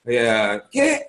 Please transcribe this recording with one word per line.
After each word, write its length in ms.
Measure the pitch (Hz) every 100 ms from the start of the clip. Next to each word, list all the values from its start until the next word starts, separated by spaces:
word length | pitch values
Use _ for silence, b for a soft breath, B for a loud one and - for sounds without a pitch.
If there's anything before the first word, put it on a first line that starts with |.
ε, 140 | 120 120 117 110 104 104 -
και 140 | 269 302 285